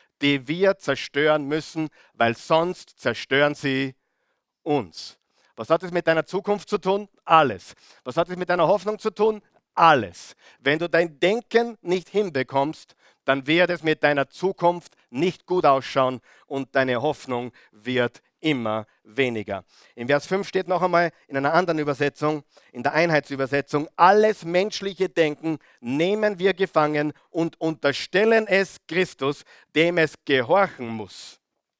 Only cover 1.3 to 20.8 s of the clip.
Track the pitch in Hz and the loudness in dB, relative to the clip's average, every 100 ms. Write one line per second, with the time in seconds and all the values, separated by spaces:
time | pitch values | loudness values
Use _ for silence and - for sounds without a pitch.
1.3 | 151 139 156 - 160 156 - _ - 120 | 2 0 -6 -6 -8 -8 -10 _ -2 0
2.3 | 117 - 165 175 185 - - 127 113 - | 0 0 2 2 -6 -16 -8 -6 -6 -2
3.3 | 135 147 - 135 135 135 - _ _ _ | 2 2 0 -4 -4 -4 -10 _ _ _
4.3 | _ _ _ 160 147 90 - - - _ | _ _ _ -2 -2 -2 -12 -18 -20 _
5.3 | _ _ - 113 170 180 175 165 160 - | _ _ -14 -2 -2 0 -2 0 0 -2
6.3 | 196 202 208 - 202 190 202 208 _ - | -6 -4 -4 -4 -4 -2 -2 -4 _ 4
7.3 | 160 139 95 - - _ _ 127 160 170 | 4 4 -2 -12 -20 _ _ -6 -4 -4
8.3 | 180 180 180 160 202 196 214 220 - 220 | -4 -2 2 2 2 -2 -6 -6 0 0
9.3 | 208 - _ _ - 165 139 95 - - | -2 -12 _ _ 4 6 6 2 -10 -20
10.3 | - - _ 135 156 170 165 170 143 175 | -20 -20 _ -2 -2 0 0 0 0 0
11.3 | 226 - 226 240 220 175 185 - 202 196 | 0 0 0 0 -4 -4 -4 -2 -2 -2
12.3 | 139 123 135 147 151 - _ _ _ - | -2 -2 -2 -2 -6 -18 _ _ _ -2
13.3 | 139 135 165 175 170 156 151 147 143 135 | -2 0 2 2 0 -2 2 2 2 -2
14.3 | - 185 - 175 175 - _ _ 123 180 | -2 -4 0 0 0 -8 _ _ -2 -2
15.3 | - - 180 156 135 - 139 127 127 - | -2 -4 2 2 2 0 0 0 -2 -12
16.3 | _ _ 139 131 135 131 120 151 143 - | _ _ -8 -2 0 0 0 -2 -6 -6
17.3 | 123 123 - _ 107 117 123 120 - _ | -6 -6 -14 _ _ -4 0 -2 -4 _
18.3 | _ 156 135 110 110 107 _ 107 107 127 | _ -2 -2 -2 -4 -6 _ _ -2 -2
19.3 | 113 101 98 - _ _ - 120 143 - | -2 -6 -10 -10 _ _ -10 -2 0 0
20.3 | 190 190 190 175 180 | -4 -2 -6 -2 0